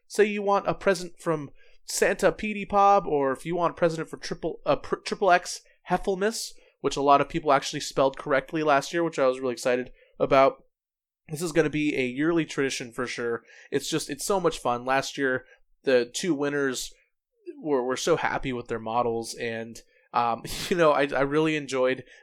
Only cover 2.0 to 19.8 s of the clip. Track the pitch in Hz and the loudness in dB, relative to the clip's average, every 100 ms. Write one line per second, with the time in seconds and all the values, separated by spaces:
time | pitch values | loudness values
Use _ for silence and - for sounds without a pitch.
2 | 180 196 190 - 214 208 196 202 202 202 | 2 4 2 0 -4 -6 -2 4 6 6
3 | 165 147 135 127 160 175 165 143 170 160 | 4 0 0 -2 -4 0 0 2 0 0
4 | 151 147 - 175 165 - - 139 - - | -8 -8 -10 -6 -6 -4 -2 -2 0 -6
5 | - 208 196 175 - - - _ - 180 | -4 -2 4 4 2 -14 -14 _ -4 -2
6 | - 185 202 226 - - _ _ 139 147 | -2 -2 -2 -4 -10 -14 _ _ -4 0
7 | 139 139 139 165 151 139 - 151 - - | 4 4 4 -2 2 2 2 -8 -6 0
8 | 139 - 151 135 131 160 151 139 135 170 | 0 0 -2 -2 0 -2 2 2 2 -2
9 | 165 160 131 127 131 120 131 123 123 - | -2 0 0 0 -4 -4 -2 -2 -2 -12
10 | _ - 139 139 135 - _ _ _ _ | _ -4 2 6 6 2 _ _ _ _
11 | _ _ - 151 175 160 156 151 151 131 | _ _ -12 -8 -2 2 2 2 -2 -2
12 | 127 127 156 170 156 - 135 - 123 113 | -2 -2 0 0 0 -2 -2 -4 -8 -8
13 | 120 - 117 117 _ - - 143 - 156 | -6 -4 -4 -4 _ -20 -6 -6 -2 -4
14 | - 143 - 196 170 - 127 120 123 135 | -4 -6 -2 0 0 -2 -2 -2 0 0
15 | 135 - 139 131 - _ _ _ - 123 | 0 -2 -2 -2 -6 _ _ _ 2 4
16 | 120 - 190 139 143 143 139 123 - - | 4 -2 -2 0 0 0 -2 -2 -8 -14
17 | _ _ _ 480 392 294 165 135 123 127 | _ _ _ _ -18 -10 -2 0 0 -2
18 | - 160 - 139 139 123 120 113 113 117 | 2 2 0 -2 -4 -6 -6 -8 -4 0
19 | 120 117 113 - 120 113 113 113 | 0 -2 -6 -8 -8 -8 -10 -14